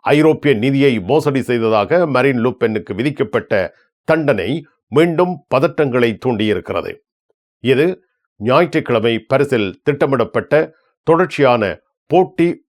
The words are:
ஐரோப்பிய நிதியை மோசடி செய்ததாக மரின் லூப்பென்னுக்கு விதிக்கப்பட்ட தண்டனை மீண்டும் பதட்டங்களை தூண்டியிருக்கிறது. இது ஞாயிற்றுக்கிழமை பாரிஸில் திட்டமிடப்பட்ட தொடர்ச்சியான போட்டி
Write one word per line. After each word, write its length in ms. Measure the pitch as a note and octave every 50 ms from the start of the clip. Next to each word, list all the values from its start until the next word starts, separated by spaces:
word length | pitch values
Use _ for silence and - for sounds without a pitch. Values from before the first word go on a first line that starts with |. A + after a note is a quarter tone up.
| _
ஐரோப்பிய 480 | - C#3 D3+ D3+ D#3+ D3+ - - D3 C3+
நிதியை 380 | G#2 A2 C#3 C#3 C#3 C#3 C#3+ A#2+ A2
மோசடி 400 | F2 F#2 C#3 D#3 C#3+ D3 C3+ C3
செய்ததாக 580 | A#2 - B2 A#2+ A2+ A2 A2 G#2+ G2+ - D#3 F3+ F3
மரின் 340 | D#3 C3 B2+ B2 C#3 C3 A#2+
லூப்பென்னுக்கு 520 | A2+ B2+ A#2+ _ A#2+ A2+ A2 G#2+ - - G#2
விதிக்கப்பட்ட 580 | F#2 B2 D3+ C#3+ - C3+ - - A#2 - _ A2+ G2 F2+ D#2+ _ _ _ _ _ _ _ -
தண்டனை 400 | D#3+ E3 D#3 C#3+ B2 G2 F2 G2+ C#3+ E3+ D3 _ _ _ _ _
மீண்டும் 440 | A2 C#3+ E3 F3 E3 F3 F3+ F3+ F3+ F3 _ _
பதட்டங்களை 640 | B2 C3 C#3+ E3 - - D3 C3+ A#2+ B2+ A#2+ A#2 G#2+
தூண்டியிருக்கிறது. 760 | - - B2+ A#2+ G2+ A2 G#2+ G2+ F2+ E2+ - F#2+ F2 D#2 - - - _ _ _ _ _ _ _ _ _ _ _ _ -
இது 220 | A#2+ C3 B2+ D#3 F3+ F#3 _ _ _ _ _ _ _ _ _
ஞாயிற்றுக்கிழமை 760 | G#2 A#2+ B2+ D#3 F3+ D3+ C#3+ D#3 - - B2 A2+ G#2+ A#2 A#2 A2 -
பாரிஸில் 460 | _ C3 C3+ C#3+ C#3+ C3 A#2 G#2 F#2+ F2 _
திட்டமிடப்பட்ட 840 | _ D3 C#3+ C#3+ E3+ C#3+ C3+ B2+ C3+ - - A#2+ G#2 _ - D3+ - - _ _ _ _ _ _ _
தொடர்ச்சியான 680 | - E3 E3 F3+ D#3 - - C#3+ B2+ B2 A#2 G#2 F#2+ E2 _ _ _ _ _ _ _
போட்டி 400 | - F3 F#3 C#3 _ - E3 F3 D#3 - _ _